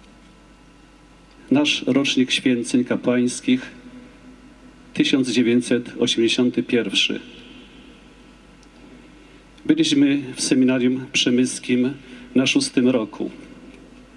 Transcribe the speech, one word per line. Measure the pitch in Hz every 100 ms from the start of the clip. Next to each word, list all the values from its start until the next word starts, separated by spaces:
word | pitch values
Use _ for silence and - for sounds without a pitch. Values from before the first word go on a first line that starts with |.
| - - - - - - - - - - - - - - -
Nasz | 139 147 - -
rocznik | 127 139 131 127
święceń | - 135 123 113 127
kapłańskich, | 123 107 - 123 123 - - 127 - - - - - - - - - - - - -
tysiąc | - 151 139 127
dziewięćset | 113 117 120 120 123 120 -
osiemdziesiąty | 120 - 117 - 123 135
pierwszy. | - 120 107 - - - - - - - - - - - - - - - - - - - - - - - - - - - -
Byliśmy | 156 156 139 143 143 131 127
w |
seminarium | - 135 127 131 123 131 127
przemyskim | - 139 123 123 - - 123 127 143 - - - -
na | 135
szóstym | - - - 123
roku. | 127 107 - - - - - - - - - -